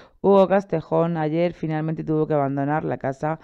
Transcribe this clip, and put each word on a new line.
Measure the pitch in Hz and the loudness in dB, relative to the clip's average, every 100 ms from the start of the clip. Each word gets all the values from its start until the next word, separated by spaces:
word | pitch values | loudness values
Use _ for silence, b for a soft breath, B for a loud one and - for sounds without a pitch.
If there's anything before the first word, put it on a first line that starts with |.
| B B | B B
Hugo | 190 196 185 | 4 6 6
Castejón | 190 196 160 - 160 165 170 | 2 0 -4 -2 0 0 -2
ayer | 156 160 175 | -2 0 -2
finalmente | 165 160 156 160 160 | -2 -6 -4 -4 -6
tuvo | 156 156 151 | -2 -2 0
que | |
abandonar | 151 139 139 139 151 | 0 0 -2 -2 -2
la | 160 127 | -4 -4
casa | 131 139 156 160 | -6 -4 -6 -6